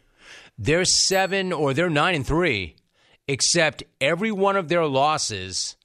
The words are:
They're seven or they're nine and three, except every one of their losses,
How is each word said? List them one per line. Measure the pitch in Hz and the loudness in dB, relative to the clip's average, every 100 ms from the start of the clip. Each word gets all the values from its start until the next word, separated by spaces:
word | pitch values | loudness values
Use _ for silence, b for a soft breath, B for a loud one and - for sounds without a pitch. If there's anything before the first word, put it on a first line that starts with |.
| B B B B B - | B B B B B -6
They're | 104 165 185 | 0 2 2
seven | - - 190 190 196 185 | 2 2 2 2 0 -2
or | 156 143 | 0 0
they're | 135 175 | 2 2
nine | 147 170 180 | 2 2 0
and | 123 | 0
three, | 156 175 107 87 - _ b b b - | 0 0 -2 -6 -14 _ b b b -8
except | 135 - 170 156 - - - | -2 0 2 0 -2 -14 -2
every | 135 170 220 | -2 0 -2
one | 196 196 196 | 0 2 0
of | 156 | 0
their | 170 160 | 0 0
losses, | 131 147 151 - 101 92 90 - - | 2 0 0 -4 -8 -8 -8 -8 -12